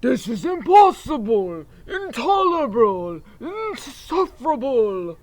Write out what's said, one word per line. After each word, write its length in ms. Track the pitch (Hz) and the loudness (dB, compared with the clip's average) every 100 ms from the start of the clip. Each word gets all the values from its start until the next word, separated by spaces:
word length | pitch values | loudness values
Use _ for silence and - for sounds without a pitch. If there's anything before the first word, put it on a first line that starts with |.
This 260 | 240 262 180 | 0 -2 -2
is 180 | 220 311 | -6 -4
impossible, 1200 | 359 277 381 403 - - 294 214 226 185 170 151 - - | -6 4 8 8 4 -6 -6 0 0 0 -6 -14 -20 -10
intolerable, 1400 | 370 392 254 262 392 392 349 294 208 226 190 175 170 - - | -10 -8 -6 0 2 2 2 -2 2 2 2 -6 -10 -14 -16
insufferable! 1800 | 269 403 440 311 - 269 - 330 381 - 262 302 254 254 214 190 175 165 | -12 -8 -8 -10 -12 -18 -6 -2 -2 -2 -2 -2 0 2 0 0 -8 -12